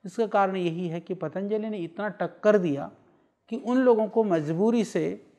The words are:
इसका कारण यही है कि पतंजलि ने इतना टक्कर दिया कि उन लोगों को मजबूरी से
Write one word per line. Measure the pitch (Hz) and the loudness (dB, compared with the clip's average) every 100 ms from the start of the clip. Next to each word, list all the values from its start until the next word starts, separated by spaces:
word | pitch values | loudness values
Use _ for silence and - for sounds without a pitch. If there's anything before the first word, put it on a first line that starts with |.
इसका | 190 - 220 | -12 -4 0
कारण | 202 190 | 2 2
यही | 190 175 165 175 | 0 -2 -2 -6
है | 151 | -6
कि | 160 | -8
पतंजलि | 180 156 185 202 214 220 | -8 -6 -6 -4 -4 -4
ने | 208 | -8
इतना | 165 196 208 | -8 -6 -8
टक्कर | 180 175 - 214 208 | -4 -6 2 4 4
दिया | 175 139 - - _ _ _ _ - | 2 -2 -6 -14 _ _ _ _ -12
कि | |
उन | 226 220 254 | -8 0 2
लोगों | 254 220 214 | 4 4 2
को | 226 | 0
मजबूरी | 214 165 151 165 220 233 | 2 0 0 0 2 2
से | 196 175 156 214 - | 0 -2 -2 -4 -14